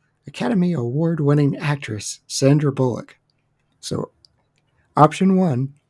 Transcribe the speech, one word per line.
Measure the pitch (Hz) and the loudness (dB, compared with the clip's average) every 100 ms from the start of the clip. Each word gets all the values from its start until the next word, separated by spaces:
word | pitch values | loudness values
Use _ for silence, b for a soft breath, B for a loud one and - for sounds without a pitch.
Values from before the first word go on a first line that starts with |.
| _ _ - | _ _ -18
Academy | - 247 202 180 | -8 -2 0 0
Award-winning | 156 120 139 165 160 143 147 143 - | -2 -2 -2 -2 0 2 4 2 0
actress | 147 143 131 107 - - - | -4 -4 -6 -10 -10 -14 -10
Sandra | - 135 147 147 | 0 4 4 2
Bullock. | 135 127 - - _ _ _ _ _ _ _ | 0 -2 -4 -10 _ _ _ _ _ _ _
So, | - - - _ _ _ _ _ _ _ _ - | -10 -8 -10 _ _ _ _ _ _ _ _ 4
option | 151 - 190 185 | 4 4 2 2
one, | 180 123 139 - | 2 0 -4 -8